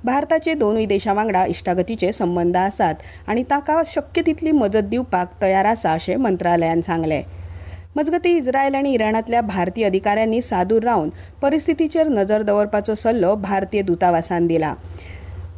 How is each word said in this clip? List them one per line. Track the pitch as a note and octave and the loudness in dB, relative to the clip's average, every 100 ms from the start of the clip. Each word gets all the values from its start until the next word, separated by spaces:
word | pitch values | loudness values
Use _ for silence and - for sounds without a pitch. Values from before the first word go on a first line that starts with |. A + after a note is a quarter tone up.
भारताचे | B3 C#4 D#4 D#4+ E4 | -2 0 2 0 0
दोनूय | D#4 G#3 A3 | 0 0 2
देशां | G#3 G3 G#3+ | 0 0 2
वांगडा | G3+ A3 F#3 F3+ | 0 2 2 0
इश्टागतीचे | - - F3+ F3+ A3+ F#3 | 0 -2 -2 -2 -2 -2
संबंद | - F3 F3 F3 F3+ | 0 0 2 2 2
आसात | G3 - E3+ D#3 - - - | 0 0 0 -2 -10 -12 -4
आनी | A#3 | -2
ताका | B3+ C#4 D4 D#4+ D#4+ | 0 -2 2 0 0
शक्य | D4+ - E4+ E4 | -4 -2 0 0
तितली | D4+ D#4 | 0 2
मजत | D4 G3+ A3 | 2 4 2
दिवपाक | G3+ A#3+ B3+ F3+ F3+ - | 0 -2 -2 -2 -2 -2
तयार | G3 F#3+ | 2 4
आसा | G3+ A3+ E3 | 2 2 0
अशें | E3 - B3 | 0 0 0
मंत्रालयान | A#3+ F3+ F3 E3+ E3 E3 | 0 0 2 2 2 0
सांगलें. | F3 E3 D#3 D3 - - - - - - - D4 | 0 -2 0 -2 -4 -14 -14 -14 -14 -16 -8 -4
मजगतीं | D#4 E4+ F4 E4+ | 0 0 2 2
इस्रायल | B3+ C4+ C#4 | 2 0 0
आनी | C4+ C#4 | 0 0
इराणांतल्या | A#3+ G#3+ A3 A3+ A#3 | 2 2 0 0 0
भारतीय | G#3+ F#3 F3+ A3+ | 0 -2 -2 0
अधिकाऱ्यांनी | G#3 F#3+ G#3 G#3+ A3 A3+ | 0 2 0 0 2 0
सादूर | - F#3+ F#3 A3+ | 0 -2 2 2
रावन | A#3+ G#3 D#3 - - - | 2 0 0 -6 -16 -4
परिस्थितीचेर | C#4 D4+ E4+ D#4 D#4 E4 D#4+ | 0 2 0 0 0 2 2
नजर | G#3+ G3 G#3+ | 2 2 2
दवरपाचो | G#3 G#3 G#3 G#3 G#3 | 2 2 2 0 -2
सल्लो | G#3+ A3+ A#3+ F3 | -2 0 2 2
भारतीय | G#3+ G3 G3 F#3+ G3+ | 0 0 -2 0 -2
दुतावासान | F#3+ E3+ F3+ E3 E3 E3+ E3+ | 0 2 2 2 0 0 2
दिला. | E3 D3+ - - - - - - - - | 2 0 -4 -12 -16 -16 -16 -14 -14 -14